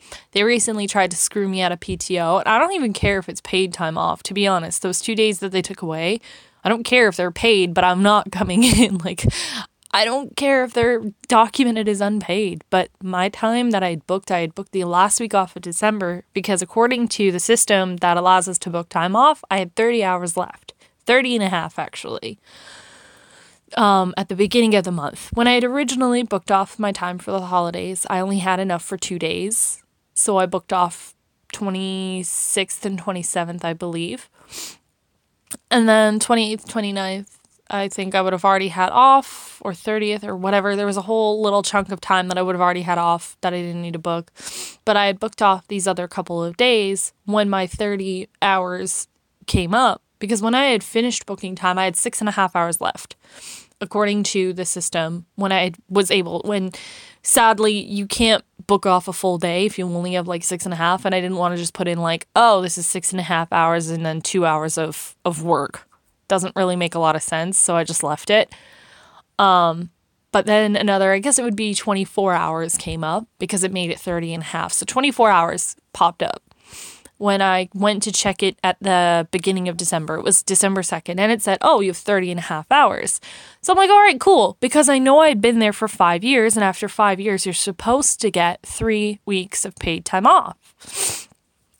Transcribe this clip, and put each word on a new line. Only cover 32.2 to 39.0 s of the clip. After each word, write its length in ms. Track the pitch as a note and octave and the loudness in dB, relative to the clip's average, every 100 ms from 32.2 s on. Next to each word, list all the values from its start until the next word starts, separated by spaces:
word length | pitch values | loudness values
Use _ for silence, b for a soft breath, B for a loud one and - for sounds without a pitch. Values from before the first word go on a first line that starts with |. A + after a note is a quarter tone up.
| F3+ - - G3+ F#3 - | -6 -6 -2 -2 -4 -6
and 140 | G#3 F#3+ | -6 -6
twenty-seventh, 680 | G3+ F3+ E3+ F3+ E3+ F3 | -6 -6 -4 -4 -6 -6
I 80 | E3+ | -6
believe. 560 | E3 F3 E3+ E3+ B3+ - B B B B B _ _ _ _ _ _ - - - | -6 -6 -6 -6 -10 -16 B B B B B _ _ _ _ _ _ -18 -18 -2
And 180 | A#3 A3+ | 2 4
then 300 | A3 G#3+ G#3+ | 6 4 2
twenty-eighth, 500 | - A#3 G#3+ G#3+ - | 0 0 0 -4 -8
twenty-ninth, 720 | A#3 G3+ G3 F#3+ F#3+ G3+ _ _ _ - | -6 -4 -4 -6 -6 -10 _ _ _ -8
I 200 | G3+ G3 | -4 -4
think 260 | - F#3+ | -6 -2
I 80 | F#3+ | 0
would 100 | F#3 | 0
have 120 | F#3 | 2
already 240 | G3 F#3+ F#3+ | 2 2 0
had 220 | E3+ F#3 | 0 2
off, 680 | - | 6